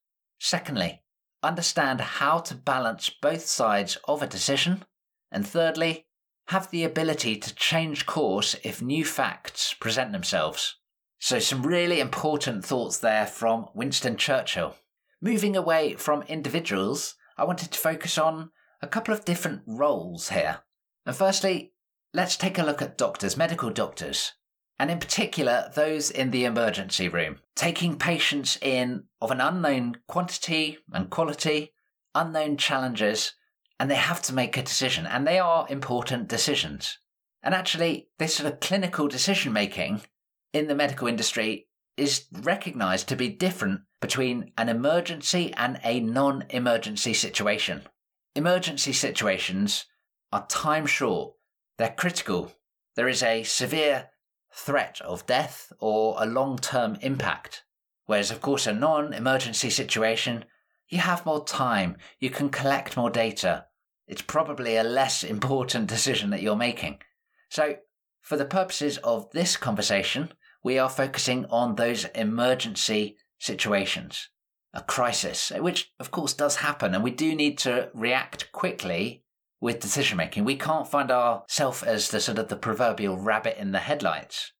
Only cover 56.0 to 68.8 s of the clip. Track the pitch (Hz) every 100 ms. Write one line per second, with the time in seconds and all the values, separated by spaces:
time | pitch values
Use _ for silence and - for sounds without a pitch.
56 | 110 - 113 123 139 131 - 131 110 104
57 | 135 135 107 73 - - - _ _ _
58 | - 107 104 110 139 139 113 104 151 151
59 | 147 98 127 131 131 107 120 - 117 113
60 | 110 113 131 120 - _ _ _ _ 170
61 | 170 175 160 151 151 - 127 104 90 -
62 | - - 131 - 143 139 135 139 - 131
63 | 117 117 113 104 92 78 - _ _ _
64 | - - - 151 156 131 117 110 113 127
65 | 135 - - 104 131 135 123 120 104 110
66 | 135 110 104 98 104 104 120 - 80 -
67 | - _ _ _ - - 151 143 - _
68 | _ _ - 147 139 190 185 -